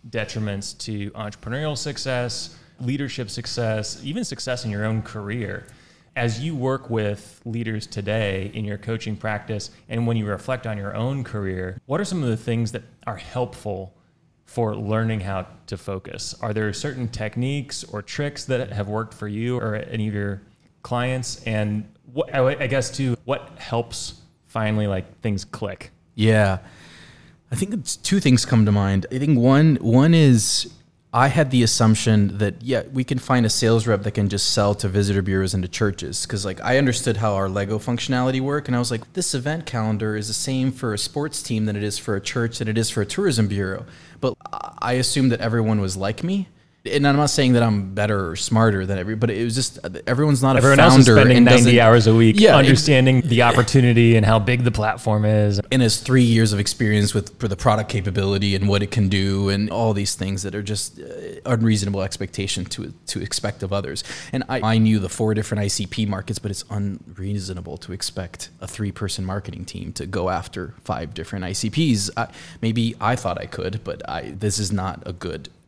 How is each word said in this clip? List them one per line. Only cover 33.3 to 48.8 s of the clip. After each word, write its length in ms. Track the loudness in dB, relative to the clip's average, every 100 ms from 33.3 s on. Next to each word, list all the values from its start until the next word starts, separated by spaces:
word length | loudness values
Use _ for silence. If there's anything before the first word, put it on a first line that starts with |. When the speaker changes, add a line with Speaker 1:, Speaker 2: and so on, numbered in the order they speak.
| 2 2
Speaker 2:
a 40 |
sales 360 | 2 2 2 2
rep 160 | 0
that 100 | 0 -2
can 140 | -2
just 200 | 0 -2
sell 220 | 0 0 0
to 120 | 0
visitor 340 | 0 2 0
bureaus 320 | 0 0 0
and 80 | -2
to 80 | -4
churches. 560 | -2 -2 -2 -8 -8 -6
'Cause, 180 | -6
like, 160 | -6 -6
I 180 | -2 2
understood 380 | 2 0 -2 -2
how 180 | 0 0
our 120 | -2
Lego 280 | -2 -4 -4
functionality 640 | -4 -6 -2 -2 0 -2
worked, 260 | -4 -4 -2
and 80 | -2
I 40 |
was 100 | -2
like, 240 | -6 -6
"This 220 | -6 -4 -4
event 320 | -4 -6 -6
calendar 480 | -4 -2 -2 -2 -4
is 120 | -6
the 60 |
same 380 | -6 -4 -2 -2
for 200 | -2 -6
a 60 | -4
sports 460 | -6 -4 -6 -8
team 220 | -4 -2 -2
than 100 | -2
it 80 |
is 160 | -4 -6
for 160 | -4 -4
a 60 |
church, 360 | -4 -4 -4 -4
than 100 | -4
it 120 | -2
is 100 | -2
for 120 | -2
a 40 | -4
tourism 420 | -2 0 2 0
bureau." 380 | 0 -4 -6 -12 -18 -20 -6
But 120 | -6 -6 -12
I, 220 | -12 -12 -8
I 120 | -2
assumed 380 | 0 0 2 2
that 80 | 2
everyone 380 | 0 0 2 0
was 140 | 0 -2
like 280 | -4 -4
me. 240 | -4 -4 -4 _ _ _ -4
And 220 | 0 2
I'm 80 | 4
not 140 | 2
saying 240 | 2 4
that 100 | 4
I'm 300 | 4 2 -2
better 360 | -2 0 0 -2
or 40 | -6
smarter 500 | 0 4 4 2